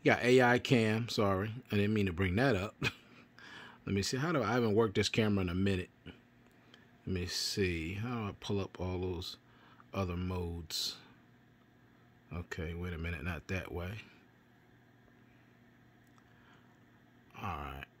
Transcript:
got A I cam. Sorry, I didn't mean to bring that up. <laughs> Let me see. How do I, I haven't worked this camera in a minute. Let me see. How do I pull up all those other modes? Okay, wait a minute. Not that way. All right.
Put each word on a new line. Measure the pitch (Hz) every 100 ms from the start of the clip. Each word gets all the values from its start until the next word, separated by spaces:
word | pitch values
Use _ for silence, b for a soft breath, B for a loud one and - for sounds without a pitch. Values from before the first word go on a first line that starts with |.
got | 147 110
A | 120 127
I | 123 123
cam. | - 127 110 110 117
Sorry, | - 101 95 107 120 -
I | 104
didn't | 104
mean | 110 98
to |
bring | 82 95 95
that | 139 98
up. | 101 -
<laughs> | - - - - - - - - - - -
Let | 98
me |
see. | 95 127
How | 160
do | 156
I, | 104
I |
haven't | 123 113 104
worked | 113 107
this | 101
camera | - 107 98
in | 92
a | 90
minute. | 98 92 90 - - - - - - b b b b b -
Let |
me | 92 90
see. | - - - 92 85 80
How | 101 117
do | 120 104
I | -
pull | - 101
up | 92 -
all | 90 92
those | 92 87 - - b b b b b
other | 98 92 87
modes? | 90 92 87 85 82 - - - b b b b _ _ _ _ - - - _ - 80
Okay, | 87 - 80
wait | 85 90
a | 82
minute. | 85 80
Not | 78 78 -
that | 95 -
way. | 87 90 107 - b b - _ - _ - - - - - - - - - - - - - - - b b b b b b - - _ - - -
All | 107
right. | 78 69 67 - _